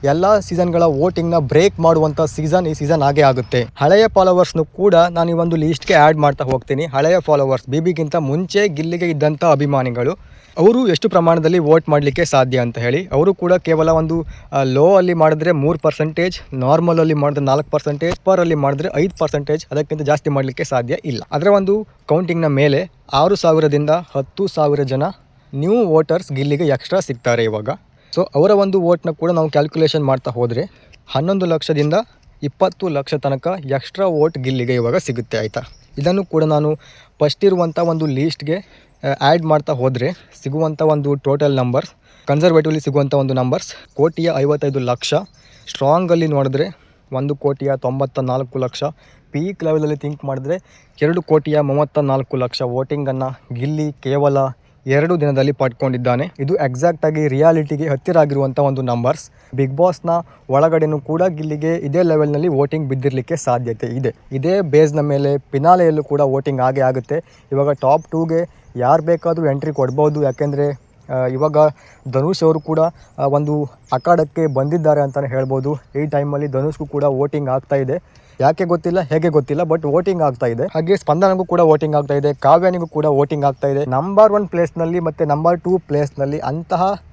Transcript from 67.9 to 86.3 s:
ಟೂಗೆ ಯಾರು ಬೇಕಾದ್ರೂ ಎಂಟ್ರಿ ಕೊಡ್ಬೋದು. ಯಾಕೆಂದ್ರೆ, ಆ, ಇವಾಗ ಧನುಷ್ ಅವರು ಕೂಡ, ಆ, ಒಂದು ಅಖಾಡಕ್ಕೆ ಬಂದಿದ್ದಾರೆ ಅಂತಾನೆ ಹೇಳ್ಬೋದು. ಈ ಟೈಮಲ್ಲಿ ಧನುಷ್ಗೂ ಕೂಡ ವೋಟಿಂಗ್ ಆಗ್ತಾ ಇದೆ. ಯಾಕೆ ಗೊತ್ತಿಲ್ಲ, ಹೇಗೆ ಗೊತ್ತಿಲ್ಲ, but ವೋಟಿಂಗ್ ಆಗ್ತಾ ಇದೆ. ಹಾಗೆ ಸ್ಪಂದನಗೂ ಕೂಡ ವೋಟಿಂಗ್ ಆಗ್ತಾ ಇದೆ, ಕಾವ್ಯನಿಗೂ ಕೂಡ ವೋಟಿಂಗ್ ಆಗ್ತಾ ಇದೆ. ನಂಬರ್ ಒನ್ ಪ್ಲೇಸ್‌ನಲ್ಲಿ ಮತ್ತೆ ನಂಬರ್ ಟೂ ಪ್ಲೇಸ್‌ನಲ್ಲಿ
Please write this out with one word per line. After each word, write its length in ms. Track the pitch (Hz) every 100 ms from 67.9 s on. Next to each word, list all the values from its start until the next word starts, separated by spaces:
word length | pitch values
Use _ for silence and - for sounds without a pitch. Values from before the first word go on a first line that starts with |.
| 156 160
ಟೂಗೆ 380 | 160 165 165 170 - _ 123
ಯಾರು 260 | 123 160
ಬೇಕಾದ್ರೂ 480 | 160 170 170 165 160
ಎಂಟ್ರಿ 220 | 139 156
ಕೊಡ್ಬೋದು. 500 | 143 127 131 151 151
ಯಾಕೆಂದ್ರೆ, 500 | 143 123 147 143 143 139 _ _ -
ಆ, 160 | 131 127
ಇವಾಗ 300 | 131 151 151 151 143 - - -
ಧನುಷ್ 300 | 131 147 190
ಅವರು 180 | 160 160
ಕೂಡ, 200 | 151 156 165 - - -
ಆ, 80 | 143
ಒಂದು 440 | 143 147 151 143 - _
ಅಖಾಡಕ್ಕೆ 540 | 131 170 175 151 - 160
ಬಂದಿದ್ದಾರೆ 560 | 135 139 170 156 147
ಅಂತಾನೆ 240 | 139 139 139
ಹೇಳ್ಬೋದು. 480 | 131 131 135 131 147 _ 139
ಈ 40 | 151
ಟೈಮಲ್ಲಿ 400 | 147 143 143 147
ಧನುಷ್ಗೂ 400 | 131 143 151 147
ಕೂಡ 180 | 143
ವೋಟಿಂಗ್ 440 | 143 131 143 151 139
ಆಗ್ತಾ 280 | 131 - 139
ಇದೆ. 440 | 127 160 _ - _ _
ಯಾಕೆ 240 | 135 160
ಗೊತ್ತಿಲ್ಲ, 360 | 180 170 175 170
ಹೇಗೆ 280 | 151 156 170
ಗೊತ್ತಿಲ್ಲ, 340 | 151 131 147
but 260 | 170 165 156
ವೋಟಿಂಗ್ 340 | 151 185 180
ಆಗ್ತಾ 240 | 151 123 123
ಇದೆ. 180 | 117
ಹಾಗೆ 320 | 165 160 165 196
ಸ್ಪಂದನಗೂ 480 | - 156 190 185
ಕೂಡ 160 | 185 175
ವೋಟಿಂಗ್ 360 | 165 151 156 151
ಆಗ್ತಾ 180 | 143
ಇದೆ, 200 | 143 143
ಕಾವ್ಯನಿಗೂ 520 | 135 - 165 180 180 165
ಕೂಡ 180 | 151
ವೋಟಿಂಗ್ 400 | 151 139 143 151
ಆಗ್ತಾ 240 | 143 131 143
ಇದೆ. 180 | 139 143
ನಂಬರ್ 460 | 131 170 202 220
ಒನ್ 160 | 208 196
ಪ್ಲೇಸ್‌ನಲ್ಲಿ 520 | 175 170 - 165 175
ಮತ್ತೆ 240 | 165 147
ನಂಬರ್ 360 | 156 147 160 175
ಟೂ 180 | 180 185
ಪ್ಲೇಸ್‌ನಲ್ಲಿ 600 | - 143 147 - 139